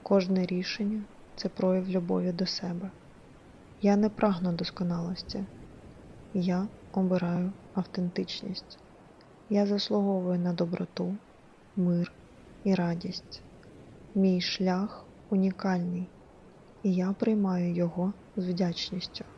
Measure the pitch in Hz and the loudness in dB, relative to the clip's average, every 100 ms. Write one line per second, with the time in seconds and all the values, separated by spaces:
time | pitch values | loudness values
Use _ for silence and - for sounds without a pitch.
0 | - 196 185 190 180 180 185 - 208 214 | 4 4 4 0 0 -2 -4 -4 -2 -4
1 | 208 - - - 185 - 185 185 185 185 | -8 -16 -20 -8 -8 0 2 2 0 -2
2 | 175 185 180 175 185 - 185 175 190 - | 0 0 0 -2 -2 -2 -6 -6 -8 -12
3 | - - - - - - - - 202 202 | -20 -20 -20 -20 -20 -20 -20 0 4 4
4 | 214 208 214 180 180 170 175 - 175 170 | 4 2 2 2 0 -2 -4 -4 -2 -2
5 | 170 185 - 196 196 - - - - - | -2 -6 -6 -8 -8 -10 -20 -20 -20 -20
6 | - - - 196 180 180 202 - - - | -20 -20 -6 -2 0 0 -2 -8 -6 0
7 | 185 180 175 170 180 196 - - 180 - | 2 2 2 0 -2 -4 -6 -4 -4 -2
8 | 180 - 185 - 202 185 - - - - | -2 -2 -4 -6 -8 -8 -10 -20 -20 -20
9 | - - - - - 202 202 202 - 214 | -20 -20 -20 -20 0 2 4 2 0 0
10 | 202 196 180 180 175 170 175 180 180 - | 2 0 0 0 0 0 -2 -2 -6 -4
11 | 180 202 - - - - - - 180 175 | -4 -4 -10 -20 -20 -20 -10 0 2 2
12 | 175 - - - - - - 190 175 170 | 0 -6 -20 -20 -20 -6 0 2 2 -2
13 | 185 180 - - - - - - - - | -6 -10 -12 -20 -20 -20 -20 -20 -20 -20
14 | - 202 190 180 180 - 185 180 208 - | -6 2 4 4 0 0 0 2 0 -6
15 | - - - 196 190 190 196 180 175 175 | -18 -20 -2 2 2 2 0 0 0 -4
16 | 180 - - - - - - - 202 180 | -6 -10 -20 -20 -20 -20 -20 -4 0 2
17 | 185 196 220 214 196 180 175 170 175 175 | 2 0 2 2 2 2 0 0 0 0
18 | 185 202 - - 180 175 180 170 - 185 | -2 -2 -10 -6 -2 0 0 0 -6 -6
19 | - - - | -8 -12 -16